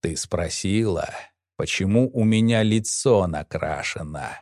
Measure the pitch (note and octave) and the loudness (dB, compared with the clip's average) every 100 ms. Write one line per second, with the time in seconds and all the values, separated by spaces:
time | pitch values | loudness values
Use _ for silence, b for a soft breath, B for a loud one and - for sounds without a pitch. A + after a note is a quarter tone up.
0 | D#2+ D#2 - - E2 - F#2+ G#2 A2 E2+ | -4 -6 -4 -4 -4 -4 -2 0 0 -2
1 | - - - _ _ _ F2 - F#2+ A2 | -4 -10 -18 _ _ _ -6 -2 2 4
2 | C3 B2 A2 A2 A2+ A2+ G#2+ A2 A2 - | 2 2 2 4 4 4 4 2 0 -2
3 | C#3 A2 F2+ D#2 - - D2+ D2 - - | 4 4 4 -2 -6 -6 -4 -4 -6 -8
4 | D#2 D2+ B1 - | -10 -10 -10 -12